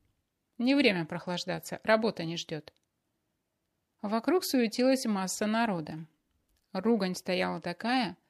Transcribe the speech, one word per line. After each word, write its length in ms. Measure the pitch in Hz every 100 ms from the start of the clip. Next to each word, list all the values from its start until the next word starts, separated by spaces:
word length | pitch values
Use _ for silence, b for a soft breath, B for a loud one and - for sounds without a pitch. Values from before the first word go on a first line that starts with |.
| _ _ _ _ _ -
Не 180 | 240 277
время 300 | 262 180 160
прохлаждаться, 760 | 175 - 175 - 165 - -
работа 420 | - 220 220 - 165
не 120 | 165
ждет. 360 | - 156 - - _ _ _ _ _ _ _ _ _ _ _ _
Вокруг 420 | 208 226 226 359
суетилась 600 | - 269 226 - 247 269 240
масса 400 | 202 185 - 208
народа. 600 | 220 233 180 156 160 165 _ _ _ _ _ _
Ругань 420 | 190 208 233 190 185
стояла 460 | - 180 180 175
такая, 560 | 175 175 226 262 208 180